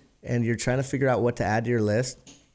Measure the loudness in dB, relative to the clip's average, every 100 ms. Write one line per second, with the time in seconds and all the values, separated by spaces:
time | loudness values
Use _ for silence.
0 | _ _ -4 -2 0 -2 -2 -2 -2 0
1 | 2 2 0 0 0 0 0 0 2 2
2 | -2 -6 -18 -20 _